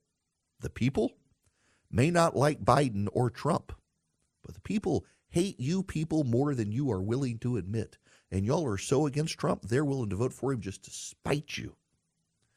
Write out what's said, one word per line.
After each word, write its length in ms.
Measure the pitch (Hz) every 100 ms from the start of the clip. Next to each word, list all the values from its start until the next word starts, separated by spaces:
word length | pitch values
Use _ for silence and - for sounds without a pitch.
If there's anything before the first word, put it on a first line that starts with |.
| _ _ _ _ _ _
the 100 | -
people 400 | - 123 214 233 - _ _ _ _ _ _ _
may 220 | - 156
not 240 | 175 165 -
like 300 | 147 135 101
Biden 420 | 135 135 101 104
or 160 | - 123
Trump, 420 | - 139 131 - - _ _ _ _ _ _
but 100 | -
the 80 | -
people 440 | - 208 185 113 - _ _
hate 280 | 170 196 -
you 260 | 127 190
people 420 | 190 156 160 160 127
more 280 | 120 147
than 180 | 127 104
you 200 | 117 143
are 100 | 95
willing 380 | 98 131 135 113
to 160 | 123 117
admit. 420 | 87 113 - - _ _ _
And 160 | 95 104
y'all 220 | 160 143
are 100 | 98
so 280 | - 135 151
against 340 | 143 160 -
Trump, 220 | 156 -
they're 240 | - 123 147
willing 240 | 135 107
to 80 | 92
vote 160 | 127
for 180 | - 131
him 80 | 123
just 240 | 92 -
to 80 | -
spite 680 | - - - - 147 - -
you. 200 | - - _ _ _ _ _ _ _